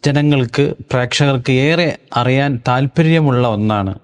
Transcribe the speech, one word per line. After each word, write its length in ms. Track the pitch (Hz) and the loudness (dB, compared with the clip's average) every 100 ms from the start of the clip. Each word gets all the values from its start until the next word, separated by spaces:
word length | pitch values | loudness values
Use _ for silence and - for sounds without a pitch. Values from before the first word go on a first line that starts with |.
| 147 | 0
ജനങ്ങൾക്ക്, 680 | 143 147 143 120 - 143 - - | 2 2 2 0 0 -2 -2 -4
പ്രേക്ഷകർക്ക് 600 | 127 123 - 143 131 123 | -2 -2 0 0 0 0
ഏറെ 460 | 127 143 165 165 - _ - | 0 2 0 -2 -4 _ -2
അറിയാൻ 440 | 120 131 143 123 127 | 0 0 0 -2 -2
താല്പര്യമുള്ള 800 | 127 139 - 160 165 147 123 123 | 0 0 0 2 2 2 2 0
ഒന്നാണ് 460 | 107 107 104 98 90 | 0 0 0 -2 -6